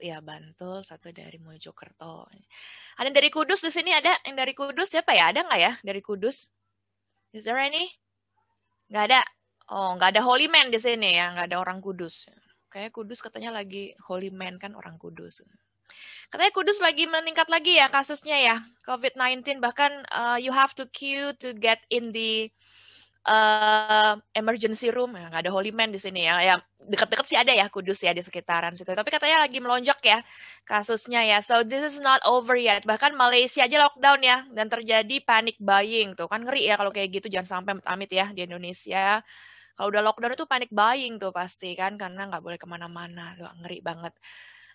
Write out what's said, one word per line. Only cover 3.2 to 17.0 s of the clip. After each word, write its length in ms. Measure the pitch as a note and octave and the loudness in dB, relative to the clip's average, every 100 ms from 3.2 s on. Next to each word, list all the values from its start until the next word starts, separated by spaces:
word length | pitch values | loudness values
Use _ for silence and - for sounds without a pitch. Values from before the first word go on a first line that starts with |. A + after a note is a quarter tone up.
| D4 | 2
Kudus 320 | D#4 D#4 F#4+ | 0 0 0
di 80 | E4 | 0
sini, 240 | F4 E4 D#4 | -4 0 2
ada 180 | D4+ F#4 - | 2 0 -4
yang 80 | C4+ | -6
dari 160 | C4 | -6
Kudus 400 | C4 C#4 C4+ F#4+ | -6 -8 -4 -2
siapa 240 | D#4+ E4+ G#3+ | -2 2 4
ya? 160 | E3 | 4
Ada 160 | A3+ F4 | 2 -2
nggak 140 | A3 | 2
ya 80 | F3 A#3+ | 2 0
dari 220 | G#3+ G3 | -10 -10
Kudus? 480 | - G3+ A3 - - _ _ _ _ _ _ _ _ | -8 -6 -4 -4 -10 _ _ _ _ _ _ _ _
Is 160 | A3 A3 | -12 -6
there 100 | B3+ | -2
any? 300 | C#4 D#4 F4+ - _ _ _ _ _ _ _ _ _ | -2 -4 -6 -10 _ _ _ _ _ _ _ _ _
Nggak 140 | G#3 G#3 | -2 4
ada. 120 | C4 - _ _ _ - | 4 2 _ _ _ -10
Oh, 260 | G3 F#3+ F3+ | -6 -4 2
nggak 160 | F#3 | 2
ada 80 | G#3 | 4
Holy 240 | B3 B3+ D#4 | 4 2 6
Man 240 | D#4+ C4 | 4 4
di 80 | A3+ | 0
sini 400 | A#3+ A#3 G3+ F3 | -2 -2 0 0
ya, 160 | F3 | 0
nggak 160 | F3 F3 | -4 -6
ada 80 | F3 | -4
orang 240 | F3+ F#3 | -6 -8
Kudus. 480 | G3 F3+ E3+ - - _ _ _ _ | -10 -10 -12 -14 -20 _ _ _ _
Kayak 240 | G3 A3 | -14 -12
Kudus 300 | A#3 G#3 A#3+ | -12 -14 -14
katanya 260 | A3 A3+ A3+ | -14 -12 -10
lagi 480 | A3+ G3+ G3 G3 - - | -10 -10 -12 -14 -18 -10
Holy 240 | F#3 F#3+ | -8 -8
Man 320 | F#3+ F#3 F3+ | -10 -12 -12
kan 160 | G3+ - | -16 -16
orang 240 | F#3 E3 | -18 -18
Kudus. 400 | F3 E3 F3 - _ _ _ _ _ - - - - | -18 -18 -16 -16 _ _ _ _ _ -20 -20 -20 -16
Katanya 240 | - F#4+ | 0 0
Kudus 280 | G4 F4+ G4+ | 2 -2 2
lagi 240 | E4+ D4 | 2 2